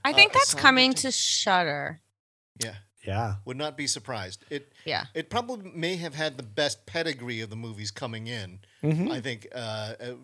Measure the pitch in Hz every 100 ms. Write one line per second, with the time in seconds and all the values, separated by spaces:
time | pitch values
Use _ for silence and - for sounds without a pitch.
0 | - 320 415 508 571 - 269 262 254 254
1 | 262 - - - - 185 170 143 143 160
2 | _ _ _ _ _ - 113 104 101 _
3 | - 98 113 101 104 127 151 147 139 143
4 | 117 117 92 95 - 147 - _ - 123
5 | - 160 160 226 240 247 185 170 165 185
6 | 165 143 156 131 113 107 147 - - 165
7 | 165 135 120 113 110 110 117 104 104 -
8 | 127 113 113 120 92 95 - _ 147 156
9 | 208 320 131 113 - 127 113 110 107 113
10 | 123 123